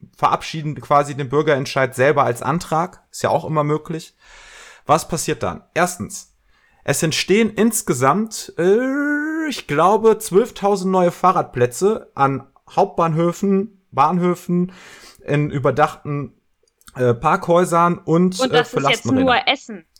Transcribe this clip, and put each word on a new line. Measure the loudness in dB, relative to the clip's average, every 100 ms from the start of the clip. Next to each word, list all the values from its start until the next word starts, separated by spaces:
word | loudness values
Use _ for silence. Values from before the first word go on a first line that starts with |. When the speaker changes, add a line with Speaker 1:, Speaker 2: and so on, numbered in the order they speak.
| -20 _
Speaker 1:
verabschieden | 0 0 -4 -8 -6 -8
quasi | 0 2 2 -4
den | -2
Bürgerentscheid | 0 2 0 0 -2 -2
selber | 2 2 4
als | 2 0
Antrag, | -2 -4 -2 -4 -4 -8 _
ist | -6
ja | -2
auch | -2 -2
immer | -2
möglich. | 0 -2 -4 -12 -12 _ _ -20 -20 -20 -20 -12 0
Was | 0 0
passiert | -6 -4 -4
dann? | -4 -6 -6 -2
Erstens, | -2 -2 -12 -12 -18 _ _ _ _ _
es | -4 -2
entstehen | -2 -2 0 2 2
insgesamt, | 0 0 0 -4 0 2 0 -2 -8 -10 -2
äh, | 2 2 0 -2 -2 -2 -4 -4 -6
ich | -8 -4
glaube, | 2 2 4 4 2
zwölftausend | 2 0 0 -2 -2 0 0
neue | 2 2
Fahrradplätze | 2 2 2 -2 -2 -2 0 -2 -2 -6 -2
an | 0 0 -8 _ _
Hauptbahnhöfen, | -2 0 0 0 0 -2 0 0 0 -2 -10 _
Bahnhöfen, | 0 2 2 0 -2 -2 -2 -2 -6 -20 -20 -20 -16
in | -4 -2 0
überdachten, | -2 0 2 0 0 -8 -8 -8 -14 _ _ _ _ -16 -2
äh, | 0
Parkhäusern | 0 0 0 2 2 4 2 2 0
und, | 0 2 2 2
Speaker 2:
Und | 0
Speaker 1:
äh, |
Speaker 2:
das | 0 0
ist |
jetzt | -2
Speaker 1:
verlassenen | 0 0 0 0
Speaker 2:
nur | 2
Speaker 1:
Rädern. | 2 0
Speaker 2:
Essen, | -2 -6 -18 -18